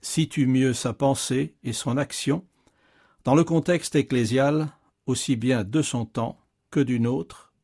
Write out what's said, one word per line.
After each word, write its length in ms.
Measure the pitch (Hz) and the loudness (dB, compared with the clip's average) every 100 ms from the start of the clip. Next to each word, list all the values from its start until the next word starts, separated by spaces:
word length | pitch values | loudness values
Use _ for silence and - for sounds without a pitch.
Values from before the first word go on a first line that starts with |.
situent 440 | - - 151 - 127 | -4 -2 -2 0 2
mieux 260 | 131 131 | 4 2
sa 200 | 123 127 | 0 -4
pensée 600 | 107 139 135 - 131 151 _ | 0 0 0 0 -2 -2 _
et 80 | - | -8
son 240 | 113 - 123 | -6 -4 -2
action 480 | 143 - - 151 - _ _ _ _ _ _ _ | -4 -4 -2 -2 -4 _ _ _ _ _ _ _
dans 100 | - | 2
le 80 | 143 | 4
contexte 540 | 165 160 151 175 - 156 | 4 0 2 0 2 0
ecclésial, 720 | 135 127 113 127 139 156 151 - _ _ - | 2 0 2 2 2 2 -2 -8 _ _ -4
aussi 280 | 123 - | -4 0
bien 300 | 127 120 127 | -2 2 0
de 180 | 101 143 | 0 0
son 220 | 147 123 | 0 -2
temps 340 | 113 - 117 - _ _ _ | -4 -4 -6 -8 _ _ _
que 100 | - | -2
du 200 | 127 123 | 0 2
nôtre, 520 | 117 131 165 - - _ | 0 0 -6 -14 -20 _